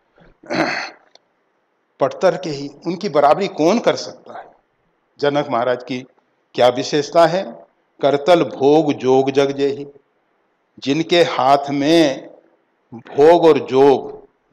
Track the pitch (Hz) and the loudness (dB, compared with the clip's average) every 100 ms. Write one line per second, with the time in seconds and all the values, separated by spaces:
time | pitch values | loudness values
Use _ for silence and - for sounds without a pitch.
0 | _ _ _ _ - - - - - - | _ _ _ _ -8 -6 -4 -6 -12 -18
1 | _ _ _ _ _ _ _ _ _ - | _ _ _ _ _ _ _ _ _ -6
2 | 139 - 185 170 170 139 143 - 170 175 | -4 0 -2 -2 -6 -10 -12 -12 -10 -8
3 | 202 151 - - 196 - 156 226 - 143 | -4 0 2 2 -2 -2 0 0 -2 -4
4 | - - - - - _ _ _ _ _ | -8 -18 -20 -20 -20 _ _ _ _ _
5 | _ - 143 143 127 120 123 123 - 127 | _ -6 -4 -2 -4 -4 -4 -4 -6 -12
6 | 127 _ _ _ _ - 123 131 139 156 | -14 _ _ _ _ 0 0 0 -4 -4
7 | 143 170 165 180 214 - - _ _ - | -2 2 2 0 -8 -14 -20 _ _ -4
8 | 143 139 143 170 156 - 135 151 151 131 | -2 0 2 2 2 0 2 2 2 -2
9 | 127 131 135 135 139 135 139 139 143 - | 0 2 2 0 0 0 -4 -4 -12 -20
10 | _ _ _ _ _ _ _ _ 127 143 | _ _ _ _ _ _ _ _ -6 -4
11 | 160 175 165 - 131 139 139 143 139 165 | 0 0 0 0 2 2 0 -4 2 2
12 | 151 131 - - _ _ _ _ _ 113 | 2 -2 -12 -20 _ _ _ _ _ -20
13 | - - 151 175 165 139 110 131 139 127 | -10 2 6 6 6 2 2 4 4 4
14 | - - - _ _ | -2 -16 -20 _ _